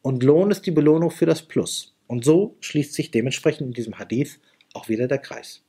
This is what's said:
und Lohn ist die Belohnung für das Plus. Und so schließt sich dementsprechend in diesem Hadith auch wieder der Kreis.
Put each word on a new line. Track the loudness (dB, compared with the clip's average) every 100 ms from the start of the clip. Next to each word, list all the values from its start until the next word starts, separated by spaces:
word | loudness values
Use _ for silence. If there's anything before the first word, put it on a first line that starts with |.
und | -4 2
Lohn | 4 4 4
ist | 0 0
die |
Belohnung | 2 4 4 2
für | 0 0
das | 0
Plus. | -2 -4 -4 -8 -14 _ _
Und | -2
so | 2 2 2 _
schließt | -6 -4 -4
sich | -6 -2
dementsprechend | -2 -2 -2 -2 -2 -8
in |
diesem | -8 -10 -10
Hadith | -6 -4 -4 -8 _ _ _
auch | -16 -6
wieder | -4 -2
der | -4
Kreis. | -6 -18 -18 -20